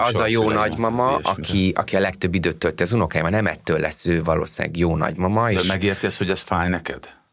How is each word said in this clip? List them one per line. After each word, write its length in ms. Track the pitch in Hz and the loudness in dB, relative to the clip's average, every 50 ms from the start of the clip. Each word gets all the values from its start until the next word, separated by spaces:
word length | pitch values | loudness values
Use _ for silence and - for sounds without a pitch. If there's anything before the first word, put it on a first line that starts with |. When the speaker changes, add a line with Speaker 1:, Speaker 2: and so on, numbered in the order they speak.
| 110 | 2
Speaker 1:
az 40 | 120 113 | 2 2
Speaker 2:
soha 120 | - 113 | 2 2
Speaker 1:
a 20 | |
jó 140 | 110 113 113 110 | 2 2 2 2
Speaker 2:
szüleimet, 260 | 107 107 104 107 107 | 2 2 2 2 0
Speaker 1:
nagymama, 400 | 80 104 117 113 117 123 123 131 | 0 0 0 0 2 2 2 2
Speaker 2:
ilyesmire. 220 | 139 - - 90 | 2 0 0 -2
Speaker 1:
aki, 420 | 98 101 123 - 95 95 92 92 - | -2 -2 -2 0 2 2 2 2 2
aki 200 | - - - - | 0 0 0 2
a 40 | 95 | 0
legtöbb 340 | 98 95 92 - - 90 85 | 0 0 0 -2 -2 -2 0
időt 220 | 92 78 85 78 | 0 0 0 0
tölti 260 | - - 82 78 - 90 | 0 -2 -2 0 0 0
az 100 | 90 117 | 0 2
unokáival, 380 | 113 90 76 - 80 78 82 | 2 0 0 0 0 0 0
nem 160 | 98 110 107 | 0 0 0
ettől 320 | 87 78 - - - 82 78 | -2 -4 -4 -4 -2 -2 0
lesz 280 | 78 78 - - - | -2 -2 -4 -4 -2
ő 160 | 87 85 82 80 | 0 0 0 2
valószínűleg 540 | 82 80 80 80 78 - - 76 76 78 | 0 0 0 -2 -4 -6 -6 -6 -4 -2
jó 200 | 85 87 85 80 | 0 0 2 2
nagymama, 480 | 80 78 - 80 87 92 95 104 110 117 | 0 0 -2 -2 0 0 0 2 2 2
Speaker 2:
De 60 | 117 104 | 2 2
Speaker 1:
és 140 | 95 87 | 2 2
Speaker 2:
megérti 400 | 92 95 92 92 98 98 - - | 0 0 0 0 0 0 0 -2
ezt, 120 | 98 - - | -2 -2 -2
hogy 120 | 98 90 | -2 -2
ez 100 | 95 - | -2 -2
fáj 280 | - - 95 85 85 90 | -2 -2 0 0 2 0
neked? 460 | - 87 - - 67 - - - - - _ _ | 0 -2 -4 -6 -10 -12 -14 -18 -20 -20 _ _